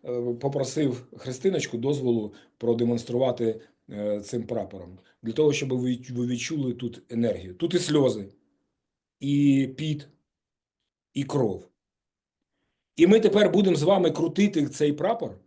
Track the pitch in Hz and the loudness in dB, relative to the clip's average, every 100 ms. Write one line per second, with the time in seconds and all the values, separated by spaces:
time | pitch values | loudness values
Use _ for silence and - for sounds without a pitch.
0 | - 123 120 120 139 139 131 156 143 120 | -6 -6 -4 -4 -4 -2 -4 0 -2 -2
1 | - - 131 123 190 170 - 113 127 143 | -12 -14 -12 -2 -2 -2 -4 -4 -2 -2
2 | 127 117 104 - _ _ 117 113 120 120 | 0 0 -2 -12 _ _ -2 2 2 0
3 | 117 120 131 120 113 110 - _ - 104 | -2 0 0 0 -2 -2 -12 _ -16 -6
4 | 104 104 104 120 107 117 95 95 87 92 | -4 -4 -4 -6 -4 -6 -6 -12 -16 -20
5 | _ _ 113 113 151 139 135 127 127 123 | _ _ -6 2 2 2 -2 -2 -2 -2
6 | - 123 123 233 - 160 127 120 120 - | -6 -4 -2 -4 -4 -4 -4 -4 -8 -10
7 | _ 117 117 90 90 - 170 175 - 147 | _ -2 0 -2 -8 -6 -2 0 2 4
8 | 131 107 98 _ _ _ _ _ _ _ | 2 0 -8 _ _ _ _ _ _ _
9 | _ _ 139 143 143 135 135 131 156 147 | _ _ -2 4 4 4 0 -4 -6 -6
10 | - _ _ _ _ _ _ _ _ _ | -8 _ _ _ _ _ _ _ _ _
11 | _ 135 139 143 113 90 - _ _ _ | _ -8 -4 0 -2 -4 -14 _ _ _
12 | _ _ _ _ _ _ _ _ _ - | _ _ _ _ _ _ _ _ _ 4
13 | 175 220 214 202 202 180 190 156 156 196 | 6 8 6 4 4 4 4 2 4 4
14 | 170 147 165 196 202 160 139 - 147 147 | 2 0 -2 2 2 2 -2 0 0 0
15 | 190 226 123 92 | -2 -2 -6 -10